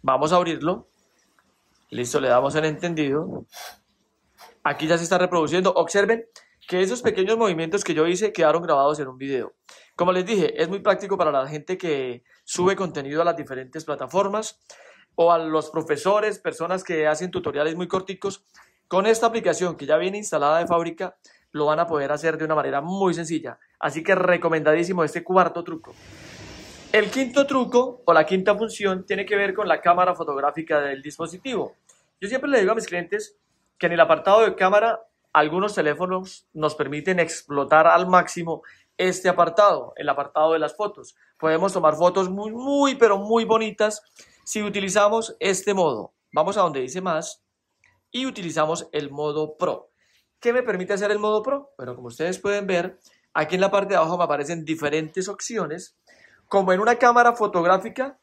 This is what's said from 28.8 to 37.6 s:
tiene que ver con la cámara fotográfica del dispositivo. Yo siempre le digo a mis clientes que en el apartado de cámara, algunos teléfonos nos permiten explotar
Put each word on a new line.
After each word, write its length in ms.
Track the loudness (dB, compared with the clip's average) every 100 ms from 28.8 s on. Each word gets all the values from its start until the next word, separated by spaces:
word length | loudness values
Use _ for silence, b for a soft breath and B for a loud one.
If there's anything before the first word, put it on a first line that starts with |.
| -4 -4 -4
tiene 200 | -6 -2
que 100 | 0
ver 180 | 0
con 140 | -2 -2
la 140 | 0
cámara 340 | 2 4 4 0
fotográfica 640 | -4 -2 -2 -4 -2 0
del 220 | 0 -6
dispositivo. 720 | -12 -10 -12 -10 -6 -6 -6 -10 _ b b _
Yo 80 | -6
siempre 200 | -4 0
le 100 | 2
digo 120 | 2
a 40 | 0
mis 100 | -2
clientes 500 | -8 -6 -8 -8 _ _ _ _ _
que 100 | -2
en 60 |
el 60 | 4
apartado 420 | 4 4 4 6
de 140 | 4 4
cámara, 460 | 2 4 2 -2 -10 _ _
algunos 420 | 2 2 0 -2 0
teléfonos 720 | -2 -2 -4 -4 -8 -18 _
nos 220 | -4 -4 -2
permiten 440 | -6 -4 -2 0
explotar 680 | 0 -4 -6 -4